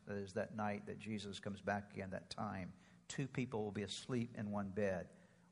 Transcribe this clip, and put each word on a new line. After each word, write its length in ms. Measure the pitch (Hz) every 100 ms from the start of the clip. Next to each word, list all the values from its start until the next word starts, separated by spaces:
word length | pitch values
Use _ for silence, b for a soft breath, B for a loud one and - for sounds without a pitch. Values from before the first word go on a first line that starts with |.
that 140 | - 101
is 160 | 98
that 200 | 110 -
night 300 | 107 104 101
that 140 | 104 98
Jesus 420 | 107 107 101 95
comes 220 | 104 98
back 280 | 101 101 101
again, 160 | - 95
that 180 | 95 -
time, 460 | - 107 98 90 - b b -
two 180 | - 135
people 380 | - 123 117
will 80 | 107
be 120 | 98
asleep 520 | 95 - - 127 117 -
in 140 | 104
one 180 | 104 98
bed. 400 | 95 101 90 85 b b b b